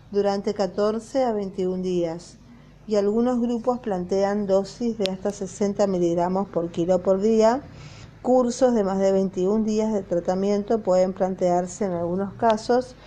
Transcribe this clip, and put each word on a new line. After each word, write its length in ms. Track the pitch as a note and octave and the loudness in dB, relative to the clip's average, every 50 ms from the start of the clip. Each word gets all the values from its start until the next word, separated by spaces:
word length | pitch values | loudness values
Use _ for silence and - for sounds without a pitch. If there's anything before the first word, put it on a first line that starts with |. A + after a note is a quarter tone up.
| - - | -14 -4
durante 420 | G3+ G3+ G3+ G3+ G3 G3+ G3 G#3+ G3+ | -2 0 2 2 0 0 -2 -4 -2
catorce 680 | - G3 F#3 F3+ - G#3 G#3+ G#3+ A3+ A3+ - - C4+ B3+ | -2 -2 -2 0 0 0 0 0 -2 -6 -4 -2 0 0
a 100 | A#3+ A3 | 2 0
veintiún 500 | G#3 G3+ F#3+ F#3+ - F#3 F#3 F#3 F#3 F#3 | -2 -4 -6 -4 -4 -2 -2 -2 -2 -2
días. 560 | F#3 F3+ F3 E3+ D#3+ E3 E3+ - - - - - - - - - - - - - - | -2 0 0 0 -2 -4 -8 -12 -16 -20 -20 -20 -20 -20 -20 -20 -20 -20 -16 -6 -2
Y 80 | G#3+ | 0
algunos 440 | G3+ G3+ G3+ G#3 A3+ A#3+ B3 B3+ A#3+ | 2 2 2 2 2 2 2 2 0
grupos 380 | A#3 A#3 A#3+ A3+ A3+ B3+ B3 A#3+ | 0 -2 -2 -2 -2 -2 -2 -2
plantean 720 | - A3+ F#3+ F3+ F3+ F3+ G3 F#3+ G3 G3 G#3 G#3+ G#3 F#3 | -2 -4 -4 -4 -2 -2 0 0 2 0 0 -2 0 2
dosis 500 | F#3+ G3 G3 G3 - - B3 A#3 A3 A3 | 2 2 2 0 -6 -4 -4 -4 -2 0
de 140 | G3+ F#3+ F#3+ | -2 -2 -2
hasta 180 | F#3+ F#3+ G#3 | -2 -4 -6
sesenta 560 | G3+ - G3 F#3 - - G#3 G3+ G3+ - G3+ | -6 -6 -8 -10 -4 -2 -2 -2 0 0 0
miligramos 640 | G3 F#3+ F3+ F3 E3+ E3+ F3 F3 F3+ F#3 F#3+ G3+ G3 | 0 2 2 2 2 2 2 0 0 0 -2 -2 -2
por 240 | - E3+ E3+ E3+ E3+ | -2 -4 -4 -4 -2
kilo 300 | F3+ E3 F3 F#3 F3+ F3+ | -2 0 2 2 2 2
por 180 | G3 F#3+ F#3+ | 2 2 2
día. 420 | G3+ A3 A3+ A3 A3 A3 A#3+ C#4+ - - - - - - - - - - - - - | 2 2 4 6 4 4 4 2 -4 -10 -18 -18 -18 -18 -18 -18 -20 -20 -18 -8 0
Cursos 500 | - B3+ B3+ B3+ A#3+ A#3 - C4 B3 A#3+ | 2 4 4 4 2 2 2 2 4 4
de 120 | A3+ G3 | 4 2
más 160 | F#3 F#3+ F#3+ | 2 2 2
de 100 | G3 G3 | 2 4
veintiún 540 | G3 F#3+ F#3+ F#3+ - F#3 F3+ F#3 G#3 A3 G#3+ | 4 4 2 0 0 0 0 2 2 2 0
días 280 | A3 G#3+ G#3+ G#3+ A3 A3 | 0 0 0 0 0 0
de 100 | G3+ G3 | -2 -2
tratamiento 760 | - F3+ F3 E3+ - F#3 F#3 G3 G3+ G#3 G3+ G3+ - A#3 A3 | -2 -2 -2 0 0 -2 0 0 0 0 0 0 0 -2 -2
pueden 320 | A3 F#3+ F3+ F#3 F#3 F#3+ F#3 | 2 2 2 4 4 2 0
plantearse 760 | - F#3+ F#3 F#3+ F3+ F#3+ F3+ F3 F3 F3+ F3+ - - G#3 | -2 -2 -2 0 0 0 2 2 2 0 -4 -6 -6 -4
en 40 | F#3+ | -4
algunos 420 | F3 E3+ F3 E3+ F3+ F#3+ G3 G3 - | -2 -2 -2 -2 -2 -4 -4 -6 -6
casos, 600 | - A#3+ A3+ A3 G#3+ - - A#3+ B3+ B3 - - - - | 0 0 2 2 0 0 0 0 0 0 -2 -10 -20 -20